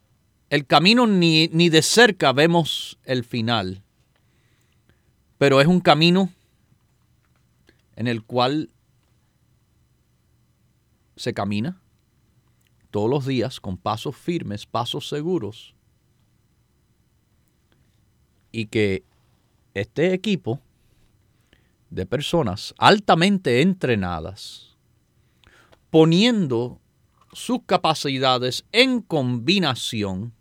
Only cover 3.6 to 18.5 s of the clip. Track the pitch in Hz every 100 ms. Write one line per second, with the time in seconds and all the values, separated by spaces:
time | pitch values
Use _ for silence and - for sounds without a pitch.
3.6 | 92 95 _ _ _ _ _ _ _ _
4.6 | _ _ _ _ _ _ _ _ 139 135
5.6 | 147 180 175 151 165 180 185 - _ _
6.6 | _ _ _ _ _ _ _ _ _ _
7.6 | _ _ _ - 120 117 113 123 123 151
8.6 | - _ _ _ _ _ _ _ _ _
9.6 | _ _ _ _ _ _ _ _ _ _
10.6 | _ _ _ _ _ - 123 113 101 101
11.6 | 131 185 _ _ _ _ _ _ _ _
12.6 | _ _ _ 104 110 143 131 127 113 -
13.6 | - 90 107 110 147 - - 170 101 104
14.6 | - 113 120 147 - 147 160 175 104 -
15.6 | - _ _ _ _ _ _ _ _ _
16.6 | _ _ _ _ _ _ _ _ _ _
17.6 | _ _ _ _ _ _ _ _ _